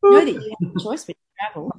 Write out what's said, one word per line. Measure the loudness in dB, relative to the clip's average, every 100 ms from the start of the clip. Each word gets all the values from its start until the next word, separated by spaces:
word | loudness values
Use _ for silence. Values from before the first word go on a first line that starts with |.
Know | 8 6
that | 4
you | -4 -10 -8
have | -8
a | -6
choice | -8 -12 -12
when | -20
you | _ _
travel. | -12 -12 -14